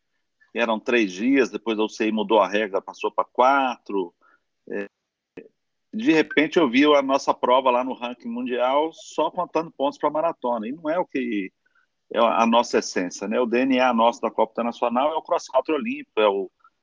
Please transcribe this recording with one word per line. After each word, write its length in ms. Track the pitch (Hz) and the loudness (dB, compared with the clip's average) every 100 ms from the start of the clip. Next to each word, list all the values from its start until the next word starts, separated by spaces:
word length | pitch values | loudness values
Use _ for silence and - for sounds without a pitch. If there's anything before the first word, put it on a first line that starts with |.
| _ _ _ _ _ | _ _ _ _ _
que 60 | 113 | -2
eram 220 | 113 110 | -2 -2
três 320 | - 120 104 | 0 2 2
dias, 400 | 90 120 139 117 | 0 0 2 2
depois 260 | 104 - 107 | -2 -4 -2
a 60 | |
U 60 | 107 | -2
C 180 | - 110 | -2 -2
I 40 | |
mudou 280 | 110 101 110 | -2 2 2
a 80 | 92 | 2
regra, 340 | 104 107 92 | 0 -2 -4
passou 300 | 92 95 107 | -8 -8 -4
pra 120 | - | -2
quatro, 880 | - - 127 139 131 117 - 101 85 - _ _ _ _ - | -2 2 2 4 0 -6 -8 -6 -6 -10 _ _ _ _ -12
é, 200 | 101 101 _ _ _ _ - - _ _ _ _ | -10 -10 _ _ _ _ -20 -20 _ _ _ _
de 180 | 214 247 | -4 0
repente 460 | 160 - - 151 185 | 2 2 0 2 2
eu 100 | 147 | 2
vi 160 | 120 147 | 4 4
a 180 | 147 | 4
nossa 280 | 135 135 - | 2 0 0
prova 380 | 135 123 127 131 | 0 2 4 4
lá 140 | 123 | 0
no 100 | 131 | -2
ranking 360 | 113 120 123 120 | -6 -10 -10 -10
mundial 600 | 117 127 120 127 139 160 | -8 -4 -2 0 0 -2
só 380 | 160 - - 156 | -6 -10 -4 -4
contando 420 | 175 170 160 165 | -4 -4 -4 -6
pontos 280 | - 139 143 | -4 -4 -2
pra 100 | 151 | -4
maratona, 580 | 151 165 160 123 120 107 | -2 -4 -4 -4 -4 -6
e 40 | |
não 180 | 151 156 | -8 -4
é 80 | 170 | -4
o 80 | 170 | -4
que 480 | 143 123 107 95 - _ _ _ _ - | -6 -4 -4 -6 -12 _ _ _ _ -6
é 60 | - | 0
a 260 | 113 92 117 | 2 4 4
nossa 320 | 117 117 120 | 2 2 0
essência, 500 | - - 90 - 101 | -2 -4 -6 -6 -4
né? 120 | 113 | -2
O 80 | 123 | 0
D 140 | 120 | 0
N 180 | 135 127 | 2 2
A 120 | 127 | 2
nosso 300 | 113 117 117 | 2 2 0
da 80 | 113 | -2
Copa 220 | - 110 | -2 -2
Internacional 600 | - 117 113 120 120 147 | -2 -6 -4 -2 0 -2
é 40 | 160 | -2
o 80 | |
cross 240 | - 170 - | -4 -4 -2
country 260 | 165 170 | -2 0
olímpico, 460 | 151 113 143 139 - | -2 -4 -8 -6 2
é 100 | 107 | 2
o 220 | 98 92 _ _ _ | 2 -4 _ _ _